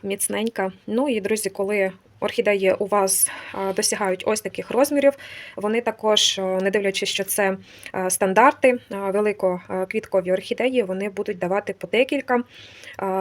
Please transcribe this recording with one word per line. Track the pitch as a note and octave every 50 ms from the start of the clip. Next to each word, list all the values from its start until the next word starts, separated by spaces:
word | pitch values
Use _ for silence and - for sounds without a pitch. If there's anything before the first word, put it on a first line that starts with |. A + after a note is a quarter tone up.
| -
міцненька. | G3 G3 G3+ - - G3+ G3+ A3 A3+ - - F#3+ F#3+ F#3 - - -
Ну | G#3+ A#3 C#4 D4
і, | A#3 G#3+
друзі, | F#3+ - A3 G#3 - F#3+
коли... | F#3+ - G3 G3 G#3+ G3+ F#3+ F#3+ F#3+ - _ _ _ - -
Орхідеї | G#3 - - G3 G#3 G#3 G3 F#3+ F#3 F#3+ -
у | G#3
вас, | F#3+ G#3 G3+ G3 F#3+ - - - - - - - - -
а, | G3+ F#3+ G3 F#3
досягають | G#3+ G#3+ - A3+ - G#3 F#3+ F#3 F#3 - G#3+
ось | G#3+ G#3+
таких | - F#3+ - - F3+ -
розмірів, | - A#3 C#4+ C#4+ D4 C#4+ C#4 C#4 C#4 - - - - - - - -
вони | - G3 G#3+ A3 A#3+
також, | A#3+ A3+ G#3+ - - A3 G#3+ G#3 - - - G3
а, |
не | F#3+ F#3 F#3 F#3 F#3+ G3
дивлячись, | F#3+ G#3+ G3+ G3 F#3+ - G#3 -
що | - - F#3+
це, | F#3+ - - G3+ F#3+ F#3+ F#3+ - - - - - -
а, | - F#3+ F#3 F#3
стандарти, | F#3 - G#3 F#3+ F#3+ G#3 A#3+ C#4+ D4+ - - B3+ B3 B3 - -
а, | G#3
великоквіткові | G3 G3 G3 F#3+ G#3 G#3+ G#3+ G3+ G#3 G3 F#3 F3+ F3+ - - G3 F#3 F#3+ F#3+ - A3 G#3+ - - F#3+ F3 F3+
орхідеї, | F#3 G3+ G3+ - A3+ - A3+ C4 C4 B3 G#3
вони | F3+ F#3 F#3+ G3+ G#3
будуть | G3 G3+ G#3 G#3 G3+ F3
давати | F#3 F3 F#3+ G#3 G3+ - F#3+
по | - - E3+
декілька, | - A3+ C4 C4 D4+ C#4 - - B3 A#3+ A#3+ _ - - - - - - - - - -
а, | G3 F#3+ F#3+ F#3+